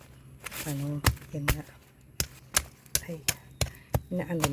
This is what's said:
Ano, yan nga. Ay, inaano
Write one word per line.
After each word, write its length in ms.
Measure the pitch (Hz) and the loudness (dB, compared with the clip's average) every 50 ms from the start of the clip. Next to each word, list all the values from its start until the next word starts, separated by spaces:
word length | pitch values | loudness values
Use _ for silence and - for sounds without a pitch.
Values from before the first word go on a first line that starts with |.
| - - - - - - - - - - - - - | -16 -18 -18 -18 -18 -18 -14 -12 -10 -8 -6 -4 -2
Ano, 400 | 156 143 139 143 143 147 147 - - - - - - - | -2 -2 0 0 0 0 2 2 2 2 0 -4 -6 -4
yan 80 | 151 143 | 2 4
nga. 200 | 143 - 151 - - - - - - - - - - - - - - - - - - - - - - - - - - - - - | 4 4 4 2 -10 -14 -20 -20 -20 -20 -20 -20 -6 -2 -2 -2 -2 -4 -16 -2 2 2 2 2 0 -12 -20 -6 -2 -2 -2 0
Ay, 160 | - 170 156 135 - - - - - - - - - - - - - - - - - | -2 -6 -6 -8 -12 -16 -16 -18 -8 -4 -4 -4 -4 -4 -12 -4 0 0 0 0 0
inaano 380 | 185 180 165 160 175 165 151 143 | 0 0 0 2 2 2 2 2